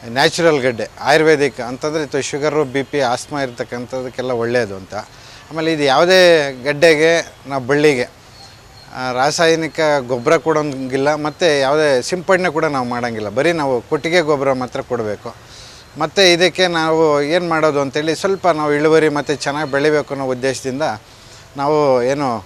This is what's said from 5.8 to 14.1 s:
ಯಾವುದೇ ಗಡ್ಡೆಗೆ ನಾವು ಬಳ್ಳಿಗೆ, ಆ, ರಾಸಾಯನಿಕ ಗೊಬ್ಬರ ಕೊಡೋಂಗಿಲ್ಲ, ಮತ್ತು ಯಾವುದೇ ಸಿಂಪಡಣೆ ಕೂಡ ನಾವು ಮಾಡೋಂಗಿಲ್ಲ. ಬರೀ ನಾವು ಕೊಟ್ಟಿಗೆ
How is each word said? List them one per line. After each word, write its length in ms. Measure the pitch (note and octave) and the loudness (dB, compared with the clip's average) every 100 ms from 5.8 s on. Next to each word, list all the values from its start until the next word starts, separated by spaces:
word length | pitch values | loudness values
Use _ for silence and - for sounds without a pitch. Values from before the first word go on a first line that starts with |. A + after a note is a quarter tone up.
| C#3+ | 2
ಯಾವುದೇ 280 | C3+ F3 F#3 F3+ E3 C#3+ C3 B2+ | 4 4 6 6 6 2 -4 -6
ಗಡ್ಡೆಗೆ 460 | D3 E3 D3+ D#3+ E3+ - - C3 | 4 4 6 4 2 -2 -14 -8
ನಾವು 100 | C#3 B2 | -8 0
ಬಳ್ಳಿಗೆ, 360 | C#3+ D3+ C3 B2 - - - - - - - - B2+ | 4 4 2 -4 -10 -20 -20 -20 -20 -20 -20 -18 -10
ಆ, 80 | B2+ B2 | -6 0
ರಾಸಾಯನಿಕ 600 | C#3 D3+ E3 D#3+ D#3 D#3+ D#3 D3 A#2+ | 0 2 2 2 -2 -2 0 0 -2
ಗೊಬ್ಬರ 240 | B2+ A#2 D#3 D#3+ | -2 2 2 2
ಕೊಡೋಂಗಿಲ್ಲ, 640 | D3+ D3+ C3 C3 C3+ C#3 D3+ D3+ | 0 -2 -6 -6 -2 0 0 -4
ಮತ್ತು 200 | - F3+ C#3+ | 0 2 2
ಯಾವುದೇ 240 | C3+ D3+ D3+ C3 - | 2 2 2 2 -2
ಸಿಂಪಡಣೆ 420 | F3+ E3 F#3 F3+ D3+ | -6 0 0 0 -2
ಕೂಡ 100 | D#3+ | -2
ನಾವು 120 | C#3 B2 | -2 -4
ಮಾಡೋಂಗಿಲ್ಲ. 380 | A#2+ A#2+ A2 G#2 G#2+ | -4 -4 -6 -6 -2
ಬರೀ 140 | D#3 E3+ | 0 0
ನಾವು 140 | C#3 B2 - | 0 -2 -2
ಕೊಟ್ಟಿಗೆ 300 | D#3 E3 | -6 0